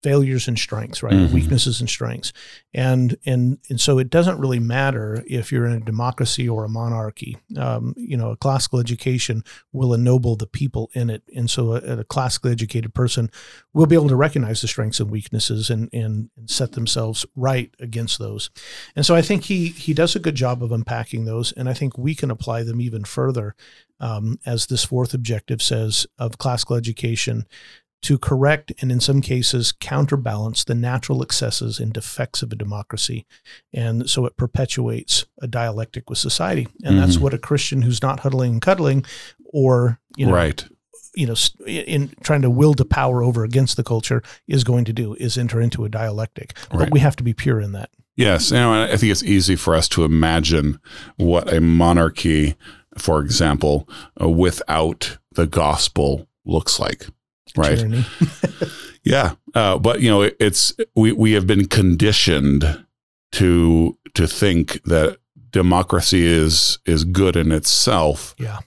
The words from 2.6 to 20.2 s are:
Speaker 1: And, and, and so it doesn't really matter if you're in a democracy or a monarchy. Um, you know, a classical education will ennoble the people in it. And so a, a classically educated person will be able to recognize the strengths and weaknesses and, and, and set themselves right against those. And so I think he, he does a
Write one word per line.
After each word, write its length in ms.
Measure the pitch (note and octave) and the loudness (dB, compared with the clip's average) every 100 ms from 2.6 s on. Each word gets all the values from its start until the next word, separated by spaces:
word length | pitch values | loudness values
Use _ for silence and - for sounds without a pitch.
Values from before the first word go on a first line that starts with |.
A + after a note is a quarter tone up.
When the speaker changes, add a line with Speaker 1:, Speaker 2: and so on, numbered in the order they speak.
| _ | _
Speaker 1:
And, 460 | - B2+ B2+ B2+ - - | -2 0 2 2 0 -2
and, 320 | B2+ B2 C#3 - | 0 0 -2 -6
and 100 | B2+ | -2
so 200 | - C3 | 2 2
it 100 | B2+ | 2
doesn't 300 | E3 F3 F3+ | 2 2 0
really 180 | C3+ B2 | -2 -2
matter 640 | A#2 B2 C#3 A2+ G#2+ A2 - | -2 0 -2 -2 -6 -8 -6
if 260 | B2+ A2 | -6 -4
you're 140 | C3 A#2+ | -2 -2
in 80 | |
a 60 | A#2 | -2
democracy 640 | A2 A2 A#2+ - B2 - B2 | -4 -4 -4 -2 -2 -2 -2
or 160 | A2 | -2
a 60 | A2 | -4
monarchy. 640 | A2+ A#2 A2+ A2 - - A2+ _ C#3 | -6 -4 -4 -6 -10 -14 -14 _ -6
Um, 340 | B2+ A#2 A#2+ F#3+ | -4 -4 -6 -8
you 180 | A#3+ C3 | -6 -4
know, 140 | A2+ | -4
a 60 | A#2 | -2
classical 400 | C#3 C3+ - B2+ | -2 -2 0 -2
education 640 | A#2 A#2+ - B2+ - A2+ - - _ | -2 -4 -2 -2 -2 -6 -8 -20 _
will 180 | C#3 B2+ | -4 0
ennoble 440 | A#2 B2 B2+ A#2+ A2 | 2 4 4 2 -2
the 100 | A2 | -6
people 420 | - C#3 A2+ A2+ | -6 -4 -4 -6
in 160 | - A#2 | -4 -4
it. 120 | A2 _ B2 | -4 _ -6
And 140 | A#2+ | -4
so 240 | - A#2 | -2 -2
a, 240 | A#2 - A#2+ | -2 -4 -8
a 60 | |
classically 460 | - - B2+ - C3 | -6 -4 -4 -2 -2
educated 440 | A#2 A2+ A#2 A2 | -2 -4 -4 -6
person 360 | - B2 - A#2 - - - _ | -2 -2 0 -4 -6 -20 -20 _
will 100 | D3+ | 2
be 100 | D#3 | 6
able 140 | E3 D3 | 6 4
to 80 | B2+ | 4
recognize 460 | D3 D3 A2+ A2 | 2 0 -2 -2
the 60 | A2+ | -4
strengths 320 | - A2 - | -4 -4 -2
and 100 | G#2 | -4
weaknesses 580 | A2 - A2 - G#2+ G#2+ | -4 -6 -4 -2 -4 -2
and, 220 | A2+ A2+ | -2 -4
and, 380 | A#2 A2 G#2+ A2+ | -4 -4 -4 -6
and 140 | _ A2+ | _ -8
set 240 | - B2 | -4 -4
themselves 540 | - A2+ - A2+ A2+ - - | -4 -4 -2 -4 -6 -10 -4
right 380 | B2+ C3 A#2+ _ | -2 -2 -4 _
against 400 | B2 A2+ A2+ - | -10 -8 -6 -6
those. 300 | G#2+ G#2+ - - - - - - | -8 -10 -12 -14 -20 -20 -12 -2
And 80 | |
so 100 | D3 | 4
I 60 | E3+ | 4
think 240 | D#3+ G3+ | 4 0
he, 220 | - F#3+ E3+ | -2 -2 -2
he 260 | E3+ - | -6 -4
does 240 | D3+ E3+ | 0 0
a 40 | G#3+ | 0